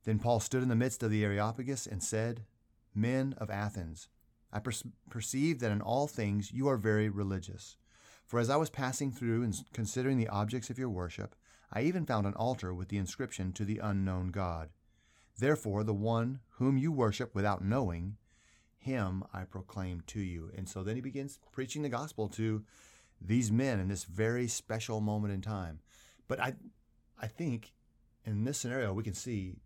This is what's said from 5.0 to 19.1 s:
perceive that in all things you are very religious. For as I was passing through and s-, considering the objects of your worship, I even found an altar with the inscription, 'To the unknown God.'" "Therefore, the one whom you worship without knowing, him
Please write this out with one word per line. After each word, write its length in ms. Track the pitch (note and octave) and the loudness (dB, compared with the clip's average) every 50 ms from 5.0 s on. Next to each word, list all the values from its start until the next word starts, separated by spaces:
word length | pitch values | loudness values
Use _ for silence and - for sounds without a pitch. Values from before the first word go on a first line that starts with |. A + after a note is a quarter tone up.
| _ - | _ -10
perceive 500 | - A#2 G#2+ - - C3+ C#3+ E3 D#3+ B2 | -8 -6 -4 -2 0 2 4 4 2 2
that 120 | A#2+ A2 | 2 2
in 100 | G#2 G#2 | 2 2
all 260 | - G2 A#2 C3+ C#3+ | 2 2 2 2 2
things 440 | D3 - - A2 G2+ G2+ G#2 G2 - | 0 0 -2 0 2 2 0 0 -2
you 160 | - B2 C3+ | -2 0 2
are 100 | C#3+ C3+ | 2 2
very 320 | A2+ G2+ A2 G#2+ G#2+ G#2+ G#2+ | 4 4 4 6 6 4 2
religious. 680 | F#2+ G2+ G2+ G2 G2 F#2+ F#2 - F#2+ - - - - _ _ _ _ _ - - - - _ | 2 0 0 0 -2 -2 -4 -6 -12 -12 -14 -18 -20 _ _ _ _ _ -20 -20 -20 -20 _
For 140 | - - A#2+ | -2 0 2
as 100 | A#2 A2+ | 2 4
I 80 | C#3 | 4
was 140 | D3+ D#3+ D3+ | 2 2 0
passing 400 | - - C3+ B2+ B2+ - C#3+ C3+ | -2 -2 -2 -2 0 0 -2 -2
through 320 | A#2 - B2 A#2 A2+ A#2 B2 | -2 0 0 2 2 4 2
and 100 | A2+ F#2+ | 2 0
s-, 100 | G#2+ - - | -2 -6 -8
considering 460 | - - A2 G2+ - B2+ B2+ C3+ C3+ | -4 -4 -4 -2 0 0 2 4 4
the 120 | B2 A2+ - | 4 2 2
objects 420 | G2+ G2+ G#2 G#2 A#2+ B2+ A#2 - | 2 0 0 0 -2 -4 -4 -6
of 80 | A#2+ B2+ | -4 -4
your 100 | C3 B2 | -2 -2
worship, 460 | G2 F2+ F2 E2+ - - G2+ - - _ _ - - _ _ _ | -2 -2 -2 -4 -4 -6 -8 -8 -10 _ _ -20 -20 _ _ _
I 100 | - G#2 | -2 2
even 260 | B2+ D#3+ F3+ F#3 D#3 | 2 2 2 2 0
found 180 | - B2 G#2+ G2+ | 2 2 2 2
an 80 | G2+ G2 | 2 0
altar 400 | - A2+ B2 C3 B2 - F2+ F2+ | 0 0 0 0 -2 -2 -4 -4
with 160 | F2 F#2 F2+ | -4 -4 -2
the 80 | G2+ | 0
inscription, 560 | G2+ G2 F2+ - - C3 A2 - - F#2 F#2 F#2 | -2 0 -2 -2 -6 -6 -6 -4 -4 -4 -4 -2
'To 120 | - G#2+ | -2 -2
the 120 | G2 A2 | -2 -2
unknown 520 | G2+ - G#2+ G2 G2 F#2+ F#2+ F#2 F#2 F2+ F#2 | -2 0 0 2 2 2 2 0 0 -2 -2
God.'" 400 | E2+ G2 F#2 F2 E2+ E2 D#2 D2+ - _ _ _ _ _ _ _ _ _ _ _ _ - | -2 -2 -2 -2 -2 -4 -6 -10 -14 _ _ _ _ _ _ _ _ _ _ _ _ 0
"Therefore, 440 | B2+ C#3 D3+ D3 - A2 G2 G#2 G#2+ | 2 2 2 2 2 0 0 0 2
the 100 | A2 G#2 | 2 2
one 460 | G2+ G#2+ A2+ A2+ A2+ A#2 B2 C3+ B2+ - _ | 2 2 2 2 2 2 0 -2 -6 -10 _
whom 260 | _ - B2 C3 C3+ | _ 0 2 4 4
you 140 | C3 C3+ E3 | 4 2 2
worship 420 | D#3 C3 A#2+ G#2+ G2 - B2+ - - | 2 4 4 2 2 0 -4 -2 0
without 300 | G2 G2+ G#2 G2 - F#2 | 2 2 2 2 2 2
knowing, 540 | G2 A2+ C3+ C3 F2+ E2+ E2+ E2+ G2 G#2 - _ _ _ _ _ _ _ _ _ _ _ | 2 2 2 2 0 -2 -2 -4 -6 -6 -10 _ _ _ _ _ _ _ _ _ _ _
him 460 | _ - C3+ C3 B2 G2+ F#2 | _ -6 -2 -2 0 0 0